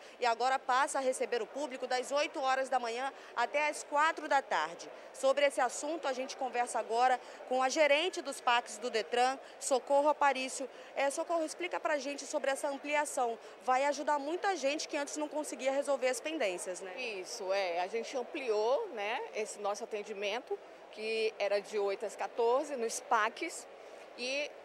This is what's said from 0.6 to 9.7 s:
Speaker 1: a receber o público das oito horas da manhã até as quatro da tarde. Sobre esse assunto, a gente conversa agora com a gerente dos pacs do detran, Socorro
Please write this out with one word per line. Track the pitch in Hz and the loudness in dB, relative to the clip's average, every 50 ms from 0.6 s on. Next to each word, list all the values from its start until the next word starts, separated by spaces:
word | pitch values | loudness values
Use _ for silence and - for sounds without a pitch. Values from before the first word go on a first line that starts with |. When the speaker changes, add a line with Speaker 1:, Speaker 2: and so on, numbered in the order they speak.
| - - 247 254 285 302 - 277 | 2 2 2 2 2 2 0 0
Speaker 1:
a | |
receber | 269 254 254 - 247 214 240 233 | 0 0 0 0 0 0 0 -2
o | 214 | -2
público | - - 269 302 254 254 - 254 | -4 -6 -6 -6 -4 -6 -6 -4
das | 240 254 254 254 247 | -2 -2 -2 0 0
oito | 269 294 311 330 - 320 | 2 2 2 0 0 0
horas | 269 262 262 269 262 254 | 2 2 2 2 2 2
da | 262 254 | 0 0
manhã | 240 233 226 240 262 269 269 - - - - | 0 0 -2 -2 -4 -4 -6 -8 -14 -6 -2
até | - 240 240 277 285 302 294 | 0 0 2 2 2 2 2
as | 302 - | 0 -2
quatro | - - 302 285 311 320 311 - 294 | -4 0 2 4 4 4 4 0 0
da | 302 294 269 | 2 2 2
tarde. | 269 - 202 165 151 165 170 - - - - - - - | 2 2 0 0 0 0 -4 -8 -12 -14 -14 -14 -16 -16
Sobre | - - - 262 269 277 285 | -4 2 4 4 6 6 6
esse | 277 - 302 | 4 4 4
assunto, | 262 233 - - 294 294 330 330 - 277 | 0 0 0 -2 -4 -4 -4 -2 -2 -2
a | 254 | -2
gente | 240 262 254 - | -2 -4 -6 -6
conversa | - 277 247 220 240 240 247 - 233 | -6 -6 -2 0 0 0 0 0 -2
agora | 214 190 220 233 247 254 254 240 - - - - - | -2 0 2 4 6 6 4 2 0 -8 -16 -10 -4
com | - 254 262 | -2 0 2
a | 262 262 | 2 4
gerente | 254 320 302 277 285 302 339 370 - 359 | 6 6 6 8 6 6 4 2 -2 -4
dos | 254 277 269 - | -4 -6 -6 -2
pacs | - 247 240 240 240 - - - | 2 4 4 4 2 0 -6 -6
do | 240 247 | -4 -2
detran, | 220 220 208 - 240 240 247 254 269 269 - - - - | 0 -2 0 2 4 4 4 4 2 -2 -8 -16 -12 -6
Socorro | - - | 0 2